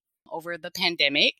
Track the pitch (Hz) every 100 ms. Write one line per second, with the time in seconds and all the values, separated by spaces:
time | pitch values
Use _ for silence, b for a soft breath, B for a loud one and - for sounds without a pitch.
0 | _ _ - 160 165 170 175 175 180 170
1 | 147 143 214